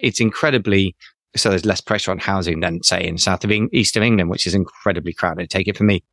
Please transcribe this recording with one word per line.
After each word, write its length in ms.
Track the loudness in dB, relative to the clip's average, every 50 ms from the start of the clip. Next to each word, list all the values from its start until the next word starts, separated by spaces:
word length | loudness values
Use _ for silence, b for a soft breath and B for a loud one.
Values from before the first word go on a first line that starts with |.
it's 200 | 0 -2 0 0
incredibly, 720 | 0 -2 0 0 0 0 0 0 2 2 2 2 2 0 -2 _ B B B B _ _ -4
so 140 | -2 0 2
there's 160 | 2 2 2
less 160 | 0 0 0
pressure 300 | 0 -2 -2 -2 -2 -2
on 80 | -4 -4
housing 420 | -2 -2 0 0 0 -2 -2 -2
than, 220 | -2 -2 -2 -2 0
say, 220 | 0 0 0 0
in 120 | -2 -2 -2
south 260 | 0 0 0 0 0
of 80 | 0
Eng-, 180 | 0 0 0 0 2
east 240 | 2 2 2 2 2
of 60 | 2
England, 260 | 4 4 4 2 2
which 180 | 0 -2 -2 0
is 80 | 0
incredibly 580 | 0 0 -2 -4 -4 -2 -2 -2 -2 -4 -6 -4
crowded. 360 | -2 -2 -2 -2 -4 -6 -6
Take 180 | -4 -4 -2 -2
it 80 | 0
from 120 | 2 2 2
me. 160 | 2 2 -2 _